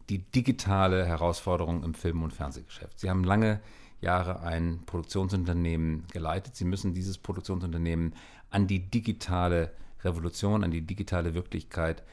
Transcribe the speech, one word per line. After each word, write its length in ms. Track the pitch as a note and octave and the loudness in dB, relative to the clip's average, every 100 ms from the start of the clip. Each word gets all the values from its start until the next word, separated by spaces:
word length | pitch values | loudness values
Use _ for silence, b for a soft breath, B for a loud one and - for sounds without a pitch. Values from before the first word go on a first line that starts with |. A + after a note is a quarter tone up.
| - | -4
die 100 | F2+ | -4
digitale 840 | - - B2 - G#2 G2 F#2+ F#2 E2+ | 0 2 4 2 2 4 6 4 4
Herausforderung 760 | D#2+ E2+ E2 F#2+ F2 E2 E2+ | 2 2 2 2 2 2 0
im 100 | E2 | -2
Film- 300 | D#2 E2+ E2 | -2 -2 0
und 80 | D#2+ | -2
Fernsehgeschäft. 680 | - C#2+ - - - - - | -4 -6 -8 -12 -14 -14 -6
Sie 120 | F#2 | 0
haben 160 | F#2 F2+ | 2 4
lange 340 | G#2+ A2 G#2 B B B B | 4 4 2 B B B B
Jahre 420 | F2 F2+ F2 F2 | 0 2 0 -4
ein 400 | E2+ E2 E2+ E2 - | -2 -2 0 -2 -6
Produktionsunternehmen 1160 | F2 D#2 G2 F#2+ G2 F2 E2+ E2+ D#2+ D#2+ D#2 E2+ | -6 -4 -2 0 0 2 2 2 2 0 -2 -6
geleitet. 440 | F2 D#2+ F2+ - - | -6 -2 -4 -6 -4
Sie 100 | F2+ | -2
müssen 280 | G2 G2 | 0 -2
dieses 240 | F2+ F#2+ F#2+ | -2 -4 -6
Produktionsunternehmen 960 | - F2+ F#2 F#2 F2 E2 E2 E2 E2+ - B B B | -6 -6 -4 -4 -2 0 0 0 0 -4 B B B
an 160 | G2 G2 | 2 2
die 240 | G2 F#2 | 2 0
digitale 800 | A#2+ A2+ - - F2+ F2 E2+ D#2 - b b | 0 0 -2 0 2 4 4 2 -4 b b
Revolution, 600 | F#2+ E2+ E2 - G2+ G#2+ | -2 0 -2 0 2 4
an 60 | F#2 | 2
die 140 | E2 | 0
digitale 500 | D#2+ G2 G2 F2+ E2+ | -2 -4 -2 0 0
Wirklichkeit 680 | E2+ - D#2+ - - E2 D#2+ - | -2 -4 -6 -6 -2 0 -2 -8